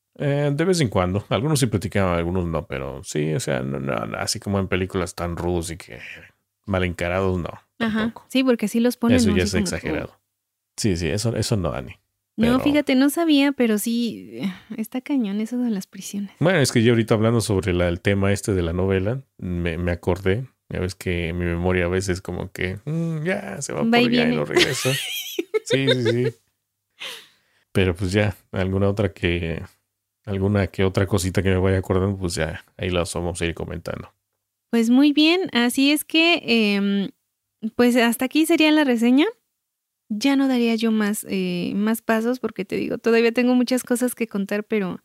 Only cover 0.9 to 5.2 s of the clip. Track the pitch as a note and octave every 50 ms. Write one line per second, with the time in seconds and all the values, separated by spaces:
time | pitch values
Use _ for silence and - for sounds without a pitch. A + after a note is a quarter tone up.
0.9 | - G2 F2+ F2+ F#2 G#2 - - B2+ G2 A#2 D3+ D#3+ B2+ C3+ A#2 G2+ G2 - F#2+
1.9 | - G#2 G2 F#2 F2 E2+ E2+ E2+ F2+ F#2+ F2 E2+ D#2+ D#2 - - - C2+ C2+ C#2
2.9 | C2+ C2+ - - - D#3 D3+ D#3 D#3 C#3+ - - C#2+ B1 B1+ C2+ C#2 C2+ C2+ C2+
3.9 | B1+ A1 A1 A1 G#1+ - F2+ - - G#2 - G2+ G2+ G2+ F#2+ F2 - F#2 F#2 F#2
4.9 | - F#2+ F2 E2+ - -